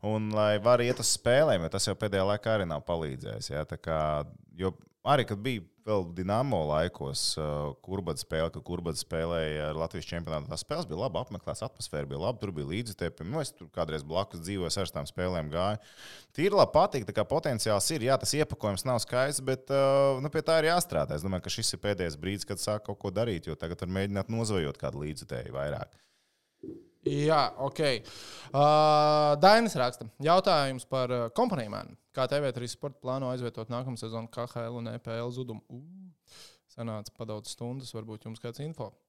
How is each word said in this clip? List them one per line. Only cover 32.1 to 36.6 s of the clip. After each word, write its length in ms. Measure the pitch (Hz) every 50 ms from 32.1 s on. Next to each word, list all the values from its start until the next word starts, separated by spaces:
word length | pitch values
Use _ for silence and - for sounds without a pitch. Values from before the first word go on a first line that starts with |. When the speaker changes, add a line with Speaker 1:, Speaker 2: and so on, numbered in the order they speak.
| _
Speaker 2:
Kā 100 | - 131
T 140 | 123 139 147
V 100 | 147 135
trīs 220 | 123 123 120 120 -
Sport 220 | - - 147 131 _
plāno 300 | - 127 127 135 135 127
aizvietot 400 | 127 127 120 117 110 - 113 110
nākamā 300 | 117 120 127 131 123 110
sezonu 260 | - 113 110 113 113 113 -
K 140 | - 120 120
H 160 | - 120 117
L 160 | 117 120 120
un 80 | 117 117
E 60 | 113 117
P 160 | _ - 113
L 160 | 113 117 123
zudumu? 320 | 123 127 131 120 110 104 _ _
Ū, 140 | 123 123 143 165 180 190 190 185 165 _ _ _ - - - - _ _